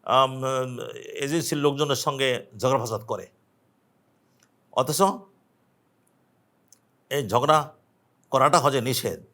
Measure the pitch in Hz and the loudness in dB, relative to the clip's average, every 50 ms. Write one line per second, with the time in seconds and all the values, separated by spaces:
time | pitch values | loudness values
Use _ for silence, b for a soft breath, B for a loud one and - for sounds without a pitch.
0 | _ - 117 131 135 131 131 131 131 131 131 131 131 127 123 - - - - - | _ 2 2 2 2 2 -2 -6 -6 -4 -2 -2 -4 -6 -8 -12 -12 -12 -14 -16
1 | - - - - 139 139 151 170 - - - 147 143 147 139 139 151 139 135 - | -16 -14 -10 -8 -6 -2 -2 -2 -2 -2 -4 0 0 0 2 0 -2 -2 -2 -2
2 | - 151 139 135 135 131 123 117 - - - 104 113 127 135 127 117 110 110 104 | -2 -4 -2 0 0 0 0 -2 -6 -12 -12 -2 0 0 2 0 0 -2 -6 -8
3 | 113 - 113 95 92 - _ _ _ _ _ _ _ _ _ _ _ _ _ _ | -6 -8 -8 -8 -8 -16 _ _ _ _ _ _ _ _ _ _ _ _ _ _
4 | _ _ _ _ _ _ _ _ _ _ _ _ _ _ - - 131 147 151 151 | _ _ _ _ _ _ _ _ _ _ _ _ _ _ -2 -2 -2 0 2 2
5 | 196 190 202 247 - _ _ _ _ _ _ _ _ _ _ _ _ _ _ _ | 2 2 2 -4 -14 _ _ _ _ _ _ _ _ _ _ _ _ _ _ _
6 | _ _ _ _ _ _ _ _ _ _ _ _ _ _ _ _ _ _ _ _ | _ _ _ _ _ _ _ _ _ _ _ _ _ _ _ _ _ _ _ _
7 | _ _ 135 143 131 98 113 120 131 147 156 156 147 143 - _ _ _ _ _ | _ _ -4 -4 -4 0 0 2 4 6 4 4 4 -2 -12 _ _ _ _ _
8 | _ _ _ _ _ _ - 131 127 147 160 170 131 143 135 135 113 131 127 - | _ _ _ _ _ _ 2 4 4 6 6 6 4 4 2 2 0 0 -4 -2
9 | - 110 82 80 - _ | -2 -4 -6 -6 -12 _